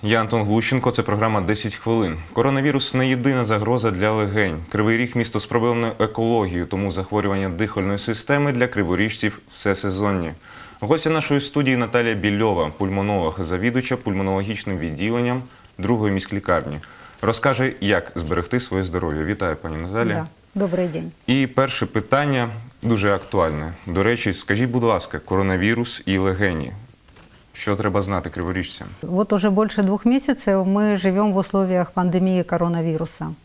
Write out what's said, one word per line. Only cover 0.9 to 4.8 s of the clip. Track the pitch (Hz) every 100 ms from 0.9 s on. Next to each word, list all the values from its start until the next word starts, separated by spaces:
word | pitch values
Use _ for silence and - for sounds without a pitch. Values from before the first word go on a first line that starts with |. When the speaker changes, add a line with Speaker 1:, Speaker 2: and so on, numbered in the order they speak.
Speaker 1:
це | 120
програма | - 104 110 107
«Десять | 90 107 107
хвилин». | - 113 113 95 80 80
Коронавірус | - 127 135 143 135 -
не | 131 131
єдина | 127 127 131
загроза | 110 107 107 123 110
для | 90 107
легень. | 110 104 107 95 78 82
Кривий | 104